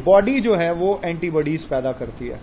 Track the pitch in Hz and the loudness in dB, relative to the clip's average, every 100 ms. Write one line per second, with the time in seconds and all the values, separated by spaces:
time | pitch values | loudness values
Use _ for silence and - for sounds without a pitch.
0 | 165 196 202 269 226 190 170 170 190 196 | 6 6 6 2 2 2 0 0 0 -2
1 | 180 170 175 160 151 156 - 135 131 127 | -4 -4 -2 -2 -2 -4 -4 -4 -4 -6
2 | 117 - 123 123 | -8 -10 -12 -12